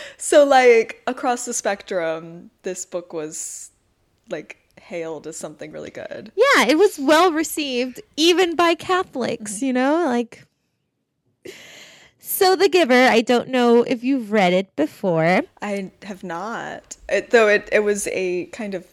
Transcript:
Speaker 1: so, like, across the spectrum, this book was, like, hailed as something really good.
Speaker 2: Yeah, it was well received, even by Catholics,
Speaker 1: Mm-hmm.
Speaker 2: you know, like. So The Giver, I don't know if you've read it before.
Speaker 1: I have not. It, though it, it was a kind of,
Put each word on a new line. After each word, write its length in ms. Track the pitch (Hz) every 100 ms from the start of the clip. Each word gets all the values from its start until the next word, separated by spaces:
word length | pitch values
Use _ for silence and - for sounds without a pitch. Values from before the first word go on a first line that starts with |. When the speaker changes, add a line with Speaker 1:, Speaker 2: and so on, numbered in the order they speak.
| - -
Speaker 1:
so, 300 | - 302 277
like, 560 | 262 247 226 220 - -
across 380 | 254 269 247
the 100 | -
spectrum, 960 | 233 214 202 - 190 160 165 165 170 220 _
this 220 | 185 180 -
book 260 | 180 170
was, 600 | 165 156 - - - - _ _ _ _ _ -
like, 260 | 160 - - _ -
hailed 460 | - 175 160 151 156
as 80 | 160
something 380 | 160 147 156
really 160 | 156 156
good. 420 | - - - -
Speaker 2:
Yeah, 320 | 381 539 494 208
it 120 | 311
was 200 | 403 311
well 360 | 269 311 370
received, 680 | 311 320 - 285 247 254 - - -
even 400 | 339 349 349 330
by 200 | 339 339
Catholics, 840 | - 370 - 269 226 226 214 202
Speaker 1:
Mm-hmm. 80 | 269
Speaker 2:
you 80 |
know, 320 | 254 269 330 320
like. 400 | 240 226 - _ _ _ _ _ _ _ _ _ _ - - - - - - _ _
So 340 | - - 370 339
The 140 | 403
Giver, 380 | 370 262 247 254
I 120 | 220
don't 300 | 220 240 -
know 320 | 254 240 240
if 180 | - 247
you've 300 | 247 277 208
read 220 | 214 180
it 200 | 185 190 -
before. 640 | 302 - 196 165 165 190 359 -
Speaker 1:
I 300 | 208 202 190 _
have 200 | 185 190
not. 720 | 185 170 208 202 147 - - - -
It, 220 | 202 -
though 180 | 233 208
it, 180 | 202 208
it 80 | 214
was 280 | 208 202 -
a 380 | - 185 180 -
kind 300 | - 208 185
of, 120 | -